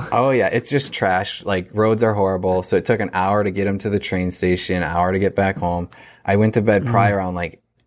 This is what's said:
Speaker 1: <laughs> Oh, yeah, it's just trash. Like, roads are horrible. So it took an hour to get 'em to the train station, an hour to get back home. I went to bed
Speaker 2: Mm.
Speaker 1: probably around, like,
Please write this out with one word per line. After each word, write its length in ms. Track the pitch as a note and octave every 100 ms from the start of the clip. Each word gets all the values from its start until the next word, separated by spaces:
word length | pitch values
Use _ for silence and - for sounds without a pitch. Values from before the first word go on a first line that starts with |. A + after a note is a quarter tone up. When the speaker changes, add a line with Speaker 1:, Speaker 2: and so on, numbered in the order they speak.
| A#2+
Speaker 1:
<laughs> 60 |
Oh, 180 | A#2 C3+
yeah, 180 | B2+ F#2
it's 160 | F#2+ -
just 240 | C#3 -
trash. 500 | - G2 F#2 G2 - -
Like, 240 | F#2+ F#2
roads 300 | G#2 A2 A2
are 100 | A2
horrible. 500 | G#2 F#2+ F#2 F#2 F#2
So 140 | F#2 F#2
it 80 |
took 160 | E2+ G#2+
an 80 | G2
hour 280 | F#2 F#2+ G#2
to 80 | G2+
get 160 | F#2+ G2
'em 120 | G2
to 100 | G#2+
the 100 | G2+
train 320 | - F#2 F2+
station, 460 | F2 F#2 F2+ - F2+
an 60 |
hour 300 | D#2 F2 F2+
to 60 | F#2+
get 160 | G2
back 220 | G2 G2 F#2+
home. 320 | F2 F2 F2 - - - -
I 100 | G2+
went 160 | A2
to 60 | A2+
bed 200 | G#2+ G2+
Speaker 2:
Mm. 60 | C3
Speaker 1:
probably 220 | A2+ G2+
around, 220 | G2+ F#2 F2+
like, 260 | E2+ - _ _